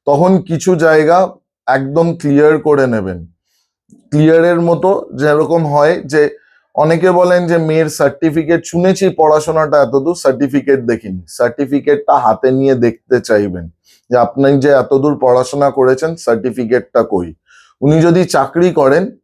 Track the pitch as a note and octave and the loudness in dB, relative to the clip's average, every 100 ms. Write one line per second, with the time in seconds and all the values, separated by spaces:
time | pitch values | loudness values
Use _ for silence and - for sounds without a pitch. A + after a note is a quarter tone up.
0 | - C#3 F3+ F#3+ - E3 F#3 F3 D#3+ D#3 | -2 0 2 0 -2 -4 -2 0 2 2
1 | D3+ F3 F#3 - _ _ - C3+ C3+ D3+ | 2 2 0 -6 _ _ -4 -4 -2 -2
2 | E3+ E3 C#3+ C#3+ D3+ D#3 D3+ D3 B2+ A2+ | -2 -2 0 2 4 2 0 0 0 -2
3 | F#2+ F2+ E2+ _ _ _ _ _ _ _ | -6 -10 -14 _ _ _ _ _ _ _
4 | _ D3+ D#3+ E3 E3+ F3 E3+ E3 F#3 G3+ | _ 0 4 4 2 0 0 0 0 -2
5 | - C3 D3 D3+ D3+ E3 D3+ D3 D3 F3 | -4 -4 0 0 0 0 0 0 2 0
6 | C3+ D3+ D3 - _ _ _ - D3+ E3 | -2 0 0 -2 _ _ _ -2 0 2
7 | F#3 F3+ F3+ F3+ F3 E3+ D#3+ D#3+ D#3 D3+ | 2 2 2 2 0 0 0 0 -2 0
8 | C#3+ C#3 E3 D#3 D#3 E3+ E3 E3+ F#3 F#3 | -2 0 -2 -2 0 -2 -2 -2 0 0
9 | F#3+ - D#3 D3+ D3+ D#3+ D#3 D3 B2+ C3+ | -2 0 2 2 0 -2 0 2 2 0
10 | C#3+ F3 C#3 A#2+ C#3 C#3 B2+ C3+ A#2 A#2 | -2 -2 -2 -2 -2 -2 0 -2 -2 -6
11 | G#2 F#2 F2 - A#2+ A#2+ C3+ C#3 D3 C#3+ | -8 -14 -14 -4 -4 -2 -4 -2 -2 -2
12 | - C#3 A#2 A2 C3 C3 C3+ B2+ A#2 A2+ | 0 0 2 0 0 0 0 2 0 -2
13 | _ B2 - G#2+ G2+ F2+ E2+ - _ _ | _ -2 0 0 0 -6 -12 -18 _ _
14 | _ B2 A#2 C3 C#3 C#3 C#3+ C#3 - C3+ | _ 0 0 0 0 2 2 2 2 0
15 | D3 C#3+ C3 B2 B2+ C#3+ C#3 C#3 B2+ C3 | 0 0 0 2 0 -2 -2 2 0 0
16 | D#3+ E3 - A2+ B2 A#2 A2+ B2 - A#2+ | -4 -6 -4 -2 -4 -6 -2 -2 0 -2
17 | A2+ F#2+ F2 D#2 _ _ _ _ C#3 D#3 | -2 -4 -6 -12 _ _ _ _ 0 2
18 | E3+ E3+ E3+ D3+ C3+ E3+ F3+ B2 C3+ D3+ | 4 2 0 -2 -2 0 0 2 2 2
19 | F#3+ - | -2 -6